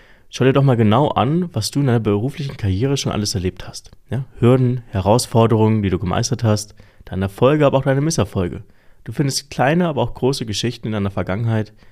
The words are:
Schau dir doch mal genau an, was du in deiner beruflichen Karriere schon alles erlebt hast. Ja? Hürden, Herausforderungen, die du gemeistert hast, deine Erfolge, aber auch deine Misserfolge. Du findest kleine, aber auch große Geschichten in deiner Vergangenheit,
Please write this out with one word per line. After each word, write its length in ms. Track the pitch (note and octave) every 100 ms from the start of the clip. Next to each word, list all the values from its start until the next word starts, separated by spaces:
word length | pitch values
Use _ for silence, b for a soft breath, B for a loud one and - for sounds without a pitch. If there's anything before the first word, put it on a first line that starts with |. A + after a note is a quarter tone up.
| b b b
Schau 160 | -
dir 80 | B2+
doch 120 | C3+
mal 120 | C#3 A#2
genau 340 | G#2+ A2+ D3
an, 380 | - A2+ E3 F3
was 160 | - G2+
du 80 | C#3+
in 80 | C#3
deiner 140 | A#2
beruflichen 560 | A2 G#2 A#2+ - C#3 -
Karriere 400 | G2+ F#2 C3+ C#3
schon 160 | A2+
alles 240 | G2+ G#2 G2
erlebt 320 | F2+ - -
hast. 240 | - - - -
Ja? 140 | - C3+ -
Hürden, 420 | A#2+ C3 B2+ B2 -
Herausforderungen, 960 | G2 F#2 A#2+ - A#2 A2+ A2 A2 A2
die 60 | G2
du 100 | F2+
gemeistert 420 | F#2 F#2 A#2 A2
hast, 320 | G#2+ G#2+ - b b b
deine 220 | - F#2 F#2+
Erfolge, 380 | - B2 D3+
aber 140 | C#3 C3+
auch 60 |
deine 160 | C3+ C3+
Misserfolge. 640 | D3+ - G2+ G2+ F2 - - b b b
Du 80 | -
findest 380 | A#2 C#3 - -
kleine, 360 | - C3 E3+ F3
aber 160 | C#3
auch 120 | A#2
große 320 | - B2+ C#3 A2+
Geschichten 420 | G2+ A#2 - A#2+
in 40 |
deiner 180 | G#2+ G2
Vergangenheit, 600 | G2 F2+ F#2+ A2+ A2 G#2+ b b